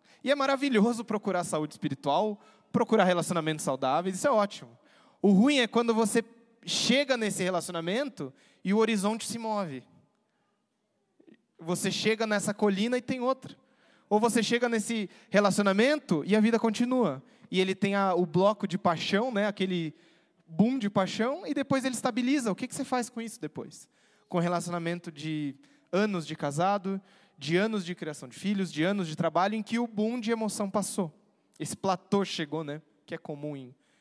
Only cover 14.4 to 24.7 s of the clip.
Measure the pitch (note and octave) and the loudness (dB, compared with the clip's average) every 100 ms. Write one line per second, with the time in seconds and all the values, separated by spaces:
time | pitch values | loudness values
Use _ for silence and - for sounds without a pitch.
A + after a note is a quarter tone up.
14.4 | G#3 A#3 A#3+ A3+ G#3 A3+ F#3+ - _ G3 | 2 0 0 0 -2 -4 -4 -10 _ 2
15.4 | G3+ G#3 G3+ F#3+ B3+ D4+ - D#3+ D3 G#3+ | 4 4 4 4 4 2 0 0 4 4
16.4 | A3 A3+ A3+ G#3+ A#3+ B3+ F#3+ C3+ - _ | 4 4 2 0 0 2 2 -2 -10 _
17.4 | - F3+ F#3+ F#3 G3 G3+ G3 F3 F3 F3+ | -4 0 2 2 0 2 2 2 2 4
18.4 | G3 G#3 F#3+ F3+ F3+ D#3+ - G3 C4 G#3 | 2 2 -2 0 0 0 0 0 0 0
19.4 | G#3 G3+ F#3+ F3+ D#3+ - _ _ _ _ | -2 -2 -2 -2 -4 -8 _ _ _ _
20.4 | _ D#3+ A3 C4+ G3+ G3+ F#3 - A#3 D#4 | _ 2 2 2 0 0 0 0 -2 -2
21.4 | D#4 C#4+ C#4 C4+ C4 A#3 B3+ A#3 B3 D4 | -4 -4 0 0 0 -2 -2 0 0 0
22.4 | A3+ F3+ B3+ - C4 B3 A#3 A#3 A3+ - | 0 -4 -6 -8 -2 -2 -2 -8 -12 -10
23.4 | D3+ - - - - _ _ _ _ F3 | -10 -10 -12 -16 -20 _ _ _ _ 0
24.4 | F3 F3 E3+ | 0 0 -2